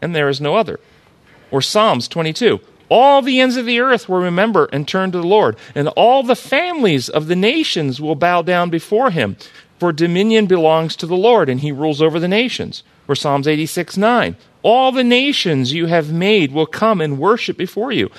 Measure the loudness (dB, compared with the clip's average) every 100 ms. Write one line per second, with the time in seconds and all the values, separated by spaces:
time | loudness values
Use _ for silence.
0 | -6 -2 -2 -2 -2 -2 -2 -6 -14 _
1 | _ _ _ _ _ -4 0 0 2 0
2 | -4 -6 -6 0 0 0 -4 _ _ 4
3 | 6 4 2 2 2 0 -2 0 2 0
4 | 0 -2 0 0 2 2 0 -2 -4 -2
5 | -2 -2 2 2 2 -2 -8 -4 -2 2
6 | 4 4 2 -2 -2 -2 -2 0 0 0
7 | -2 -4 -2 0 0 0 -2 -2 -4 -4
8 | -4 0 0 0 0 0 0 -4 -2 0
9 | 0 0 -2 -4 -16 -20 _ _ -4 0
10 | 0 0 2 2 2 2 4 2 0 -6
11 | -4 0 4 4 2 0 -4 -4 -4 2
12 | 0 2 0 0 -2 -4 -10 -10 -20 _
13 | -6 -4 0 0 0 -2 -2 -6 -6 -2
14 | 2 2 0 -6 _ _ 2 2 2 0
15 | 2 2 2 -2 -2 -2 -2 -2 0 0
16 | 0 -2 2 2 2 0 -4 0 0 0
17 | -2 -2 0 0 -2 -6 -8 -6 -6 -4
18 | -4